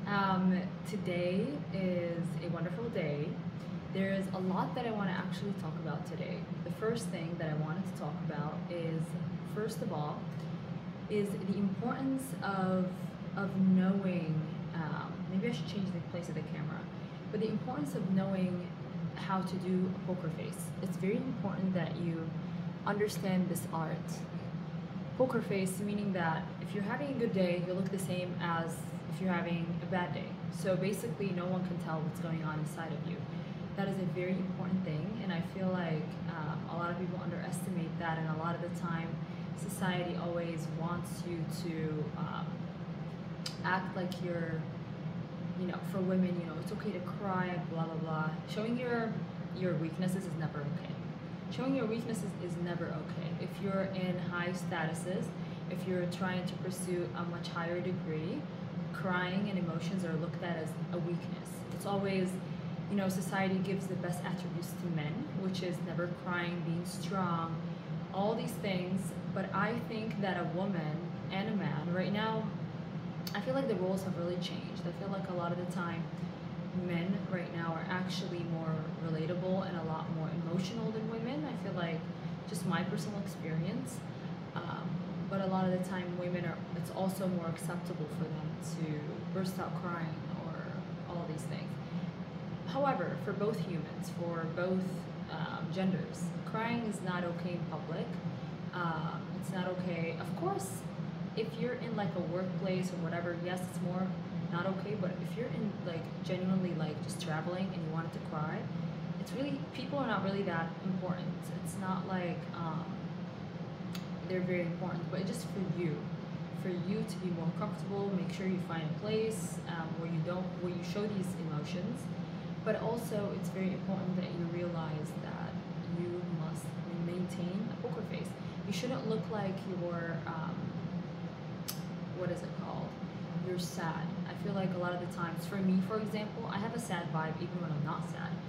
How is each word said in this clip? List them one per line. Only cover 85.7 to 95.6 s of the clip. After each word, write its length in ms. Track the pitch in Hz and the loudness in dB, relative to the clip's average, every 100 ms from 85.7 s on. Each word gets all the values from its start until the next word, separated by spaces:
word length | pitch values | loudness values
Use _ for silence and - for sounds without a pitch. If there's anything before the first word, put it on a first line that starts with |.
the 180 | 180 175 | 4 2
time, 280 | 185 180 175 | -2 -2 -2
women 260 | 180 180 160 | 0 2 0
are, 120 | 160 - 170 | -2 -4 -4
it's 160 | - | -2
also 360 | - 190 185 185 | 2 2 2 2
more 200 | 180 165 | 2 0
acceptable 580 | 160 160 175 - 165 151 - | 0 -2 -2 -2 -2 -2 0
for 80 | 156 | 0
them 240 | 151 160 - | 0 -2 -2
to 380 | - - 156 151 - - 175 | -4 -2 0 0 -2 -4 -2
burst 240 | 180 180 180 | 0 0 0
out 160 | 156 160 | -2 -2
crying 340 | 180 170 160 - - - - | -2 0 -2 -2 -2 -2 -2
or 80 | - - 185 170 165 - | -4 -4 -4 -4 -6 -4
all 160 | 175 160 | -4 -2
these 120 | 151 | -2
things. 280 | - 151 - - - - - - - - - - - | -2 -4 -4 -4 -4 -2 -4 -4 -6 -6 -6 -4 -2
However, 500 | 269 277 254 170 - | 4 4 4 0 0
for 80 | 208 | -2
both 260 | 196 208 226 - | 2 2 2 0
humans, 460 | 160 - - - - | 0 -2 -4 -4 -2
for 260 | 170 165 160 - | -2 0 0 2
both, 280 | 185 190 185 - - - - | 4 4 2 -2 -4 -6 -4
um, 360 | 160 - - | -2 -2 -2